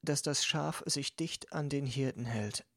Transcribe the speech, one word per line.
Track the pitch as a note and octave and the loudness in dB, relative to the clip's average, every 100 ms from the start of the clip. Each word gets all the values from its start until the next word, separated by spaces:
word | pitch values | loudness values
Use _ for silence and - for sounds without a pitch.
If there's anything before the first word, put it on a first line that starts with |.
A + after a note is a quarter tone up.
dass | - C#3+ | 2 0
das | - C#3+ | 2 2
Schaf | - D#3+ D3+ - | 2 2 0 -2
sich | - C#3+ C#3 | -2 0 -2
dicht | - E3 - - | -2 -4 -4 -6
an | - D3 | -2 0
den | C#3+ C#3 | 0 0
Hirten | B2 C3 - | 2 0 0
hält | A#2 A2+ G#2 - - | -2 0 0 -4 -8